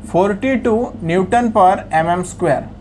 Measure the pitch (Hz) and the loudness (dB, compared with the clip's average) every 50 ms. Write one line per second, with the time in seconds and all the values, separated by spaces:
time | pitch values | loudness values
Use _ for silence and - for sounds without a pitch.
0 | - - - 165 190 202 208 202 254 262 269 233 - 247 220 226 247 - - - | -12 -2 0 2 2 2 0 -2 -2 -2 -2 0 0 0 0 0 -2 -4 -8 -8
1 | 180 165 170 190 185 185 233 240 240 226 220 214 185 185 196 190 - - - 160 | -4 -2 0 0 0 2 0 0 0 2 4 4 4 6 4 2 -4 -2 -2 0
2 | 160 175 175 180 180 - - - 180 160 131 - - - - - | 0 0 0 -2 -2 -8 -6 -4 0 0 0 0 -2 -10 -16 -18